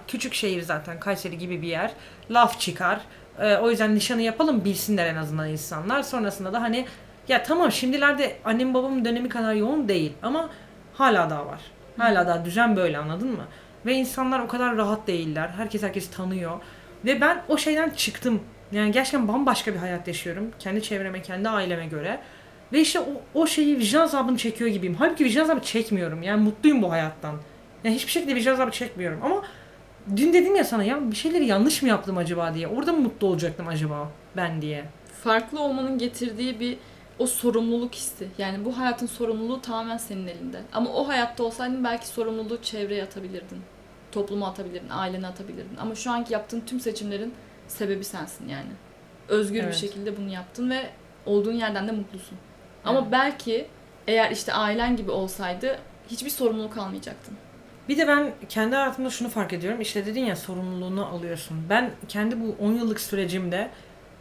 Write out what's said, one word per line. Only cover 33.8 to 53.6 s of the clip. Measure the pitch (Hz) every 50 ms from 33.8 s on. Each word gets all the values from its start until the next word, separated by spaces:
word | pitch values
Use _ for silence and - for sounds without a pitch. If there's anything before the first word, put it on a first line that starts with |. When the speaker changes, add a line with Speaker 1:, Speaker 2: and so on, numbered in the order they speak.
| 156 151 147 147 147 151 - - - - -
Speaker 1:
ben | 190 175 165 160 156
diye. | 151 151 151 143 - 156 - - - - - - -
Speaker 2:
Farklı | 233 220 226 226 226 285 302
olmanın | 294 277 262 262 262 262 269 240
getirdiği | 240 240 - - 247 233 214 214 247 254 240 214
bir | 240 247 247 - - - - - - - - -
o | 254
sorumluluk | 254 - - 240 240 220 226 233 226 233 240 240 240 -
hissi. | - - - - - 185 190 - -
Yani | 196 190 196 202 208
bu | 247 247 247
hayatın | 254 247 240 - 247
sorumluluğu | 226 - - 240 226 220 220 226 233 254 254
tamamen | - 240 226 226 226 226 226
senin | 226 - - 202 190 185
elinde. | 180 175 170 170 170 - 185 208 -
Ama | - 226 240 -
o | - 254 285 285
hayatta | 277 247 240 240 - - 233
olsaydın | 226 226 - 247 254 254 262 247
belki | 240 240 240 -
sorumluluğu | - - 240 220 220 220 220 220 214 240 233
çevreye | - - 220 214 202 202 208 202
atabilirdin. | 196 196 - 196 190 185 185 175 175 - 180 180 185 - - - - - - - - -
Topluma | - 208 202 196 202 202 196 185
atabilirdin, | 185 - 190 180 180 180 - -
ailene | - 185 190 180 185 185 190
atabilirdin. | 185 180 - 196 202 - - - 196 240 -
Ama | - 220 220
şu | 214 - 247
anki | 240 233 233 -
yaptığın | 226 214 214 - 233 233 226
tüm | - 254 247
seçimlerin | - 233 214 - 208 202 202 196 220 240 254 - - - - - - -
sebebi | - - 214 196 196 196 196
sensin | - - 175 151 - - - - -
yani. | - 139 - - - - - - - - - - - - - -
Özgür | 208 214 208 196 202 226
bir | 208
Speaker 1:
Evet. | 175 170
Speaker 2:
şekilde | - 202 202 202 196 202 208 202
bunu | 202 202 196
yaptın | 190 180 185 - - 240 247 254
ve | 254 262 254 - - - - - - - -
olduğun | 202 208 208 202 226
yerden | 233 233 226 214 208 196 196 220
de |
mutlusun. | 220 208 196 190 196 190 - - 190 - - - - - - - - - -
Ama | - 247 269
Speaker 1:
Evet. | 226 208
Speaker 2:
belki | 240 254 269 285 277 - - 240 220 247